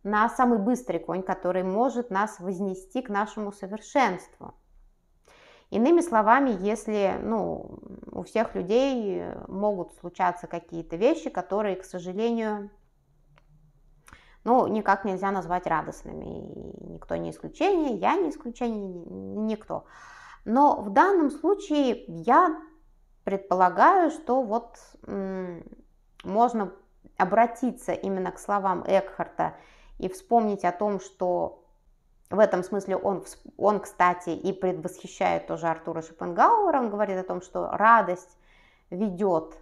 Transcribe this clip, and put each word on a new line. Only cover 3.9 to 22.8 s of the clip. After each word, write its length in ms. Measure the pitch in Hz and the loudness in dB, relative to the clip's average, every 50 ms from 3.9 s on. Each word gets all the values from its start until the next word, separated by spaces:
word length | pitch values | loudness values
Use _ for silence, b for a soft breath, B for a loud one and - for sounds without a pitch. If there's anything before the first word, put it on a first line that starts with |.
| - 285 254 208 180 180 - - _ _ - - - _ _ _ _ - - _ _ _ _ _ _ _ b b b b b b b b b b | 2 2 2 2 0 -4 -10 -16 _ _ -20 -20 -20 _ _ _ _ -20 -20 _ _ _ _ _ _ _ b b b b b b b b b b
Иными 300 | - 196 233 285 339 339 | 0 2 4 6 6 4
словами, 560 | 320 - 233 214 208 214 240 269 277 262 220 180 | 4 4 2 4 6 6 6 6 4 2 0 0
если, 600 | 185 208 220 220 - 220 214 208 202 185 - - | 0 -2 -2 -2 -4 -4 0 2 2 0 0 -2
ну, 580 | - 214 226 214 185 170 160 - - - - - - - - - - - | -4 -2 -2 -2 -2 -4 -6 -8 -10 -14 -16 -18 -18 -18 -18 -18 -18 -12
у 120 | - - 175 | -12 -12 -12
всех 320 | - - 165 - - - | -4 -2 -2 -2 -2 -4
людей 680 | 190 185 175 214 247 269 277 262 240 220 202 180 175 175 175 - - - | -8 -4 0 2 2 2 2 0 -2 -4 -4 -4 -6 -6 -8 -10 -12 -12
могут 460 | - - 190 208 214 208 180 170 170 - - | -10 -6 -2 -2 -2 -2 -2 -6 -10 -12 -16
случаться 480 | - 175 175 - 185 180 180 - - | -16 -14 -4 -2 -2 -2 0 -4 -12
какие-то 480 | - - 170 - - 165 165 165 - 165 | -10 -10 -10 -10 -10 -12 -12 -10 -8 -4
вещи, 340 | 165 214 262 330 320 - 269 | 2 4 4 4 2 -4 -6
которые, 460 | - 185 180 - 190 208 214 202 185 | -6 -6 -4 -2 -2 -2 0 -2 -4
к 100 | 185 - | -6 -8
сожалению, 840 | - - 180 170 185 180 202 226 233 233 233 220 214 214 208 202 202 - _ _ _ _ _ _ _ _ _ _ _ _ _ _ _ _ _ _ _ _ _ _ _ _ _ b b b b b b b b _ | -12 -12 -10 -10 -8 -4 -2 -2 0 0 0 -2 -4 -4 -6 -8 -14 -18 _ _ _ _ _ _ _ _ _ _ _ _ _ _ _ _ _ _ _ _ _ _ _ _ _ b b b b b b b b _
ну, 240 | 220 247 254 196 | 4 4 4 4
никак 380 | - 202 220 208 - 196 202 - | 4 0 0 2 2 2 2 0
нельзя 260 | 208 185 180 202 196 | -6 -4 -2 -2 -2
назвать 360 | 202 190 170 160 180 180 180 | -2 -2 -2 -2 -4 -2 0
радостными. 580 | - 165 156 - 151 - - - - - 156 - | -2 -2 -2 -2 -6 -12 -14 -16 -14 -14 -12 -12
И 680 | - - 165 - - - - - - - - - 175 170 | -12 -12 -12 -12 -14 -14 -14 -14 -14 -16 -16 -16 -16 -16
никто 220 | 165 - - 170 | -16 -8 -6 -6
не 120 | 170 170 170 | -4 -4 -8
исключение, 640 | - - - 156 - - 302 392 403 339 311 277 226 | -10 -12 -14 -16 -4 0 2 2 2 2 0 -2 -2
я 180 | 180 180 214 302 | 0 0 0 2
не 160 | 392 370 294 | 2 0 -2
исключение, 560 | - - - 240 240 - 247 233 226 208 202 | -4 -8 -12 -14 -6 -4 -4 -4 -4 -6 -8
ни-, 640 | 190 180 175 170 - 180 190 190 190 196 208 214 220 | -10 -10 -12 -14 -14 -14 -12 -10 -8 -6 -4 -2 -4
никто. 340 | 214 208 - - 165 - - B B B B B B B B B B B - | -4 -6 -6 -10 -10 -10 -10 B B B B B B B B B B B -4
Но 360 | - 220 269 294 285 - - | 2 4 6 6 6 4 2
в 80 | 202 208 | -4 2
данном 380 | 196 262 330 381 403 349 311 262 | 4 4 6 6 6 4 2 2
случае 760 | - - - 339 403 403 - - 302 294 277 254 214 - - | -2 0 0 0 0 0 0 0 2 2 2 2 0 -2 -6
я 500 | - 165 165 160 226 254 320 370 339 311 - - - - _ | -12 -12 -6 2 6 6 6 6 6 2 -4 -12 -20 -20 _